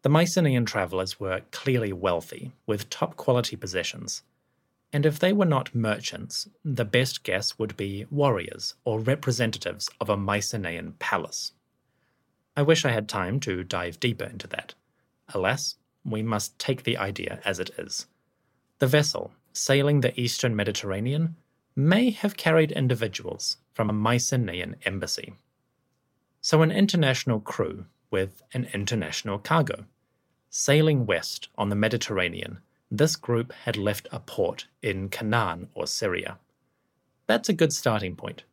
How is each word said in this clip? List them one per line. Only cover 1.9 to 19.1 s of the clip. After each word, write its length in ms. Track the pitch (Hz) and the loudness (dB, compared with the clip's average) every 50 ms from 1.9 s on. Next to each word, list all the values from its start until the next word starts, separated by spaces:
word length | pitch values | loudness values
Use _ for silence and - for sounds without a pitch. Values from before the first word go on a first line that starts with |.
wealthy, 600 | 95 87 92 95 87 82 80 - - - - 131 - _ _ | -4 0 0 0 0 0 -2 -6 -14 -14 -14 -14 -16 _ _
with 240 | - 107 101 - - | -4 -4 -4 -4 -8
top-quality 680 | - - - 170 - - - - 123 123 113 - - | -4 -4 -4 -4 -4 -2 0 2 2 2 2 -2 -6
possessions. 680 | 104 - 92 90 90 82 - - - - - - - _ _ _ _ _ _ _ _ _ _ _ _ _ _ | -8 -10 -6 -4 -4 -4 -4 -6 -8 -10 -10 -10 -10 _ _ _ _ _ _ _ _ _ _ _ _ _ _
And 120 | - 147 143 | -2 2 2
if 140 | 156 143 - | 2 2 2
they 140 | - 185 | 2 2
were 120 | 208 202 190 | 4 4 4
not 300 | 170 147 131 131 - - | 4 4 2 0 -2 -2
merchants, 760 | 120 113 110 107 110 - - - - - - - - - - _ _ _ | 0 0 0 0 -2 -4 -10 -10 -10 -12 -8 -8 -8 -8 -8 _ _ _
the 200 | 156 131 123 117 | -4 -2 -2 -2
best 400 | 104 - 123 131 131 - - _ | 2 2 2 2 2 -4 -8 _
guess 340 | - 90 95 104 - - - | -2 -2 0 -2 -4 -4 -4
would 180 | 113 104 104 | -6 -6 -4
be 300 | - 101 98 98 98 113 - | -6 -6 -6 -6 -8 -8 -6
warriors 640 | 143 143 143 139 117 92 85 - - - - - - _ _ | 0 2 2 4 2 0 -2 -6 -10 -8 -8 -10 -10 _ _
or 160 | 123 107 110 | -2 -2 0
representatives 880 | 113 123 139 147 - 135 120 117 120 113 107 - - 92 90 - - - - _ | 0 0 0 0 0 -2 0 2 0 0 0 -4 -6 -8 -6 -6 -8 -10 -6 _
of 80 | 107 101 | 0 0
a 80 | 104 | 0
Mycenaean 760 | 101 98 98 101 104 104 - - 107 95 85 85 85 85 82 82 _ | 0 2 0 0 0 0 -2 -4 -4 -4 -4 -6 -6 -10 -12 -12 _
palace. 500 | - - - 92 78 - - - - - _ _ _ _ _ _ _ _ _ _ _ _ _ _ _ _ _ _ _ _ _ | -4 -2 -2 -2 -2 -6 -8 -10 -10 -10 _ _ _ _ _ _ _ _ _ _ _ _ _ _ _ _ _ _ _ _ _
I 60 | 147 | 2
wish 220 | 143 147 160 156 - | 6 6 6 6 6
I 80 | 139 | 2
had 160 | 117 110 104 107 | 2 2 0 -2
time 320 | - 101 92 90 120 143 | -2 -2 0 0 0 -2
to 240 | - - 92 90 90 | 0 -2 -2 -2 -2
dive 340 | 90 - 90 87 87 85 - | -4 -4 -4 -4 -4 -4 -2
deeper 280 | - 123 120 - - | 0 0 0 -2 -6
into 200 | - 117 98 - - | -8 -8 -12 -10 -8
that. 260 | - - - - - _ _ _ _ _ _ _ _ _ _ - - | -8 -10 -10 -12 -20 _ _ _ _ _ _ _ _ _ _ -6 -4
Alas, 420 | 101 92 98 131 - - - - _ _ _ _ _ _ | 0 2 2 0 0 -4 -8 -10 _ _ _ _ _ _
we 160 | 143 110 107 | -6 -4 -2
must 380 | 110 113 113 104 - - _ _ | -2 0 0 -2 -2 -6 _ _
take 240 | - - 131 127 | -4 -4 -4 -2
the 160 | - 117 117 - | -2 -4 -2 -2
idea 420 | 98 98 98 - - - - - | -2 -4 -4 -6 -6 -8 -8 -4
as 160 | - 101 95 85 | -2 -4 -2 -2
it 120 | 92 - - - | -4 -8 -8 -10
is. 280 | - - - - - _ _ _ _ _ _ _ _ _ _ _ _ _ _ _ | -10 -8 -8 -10 -10 _ _ _ _ _ _ _ _ _ _ _ _ _ _ _
The 60 | 139 | 2
vessel, 460 | 127 135 151 147 151 | 4 6 4 4 4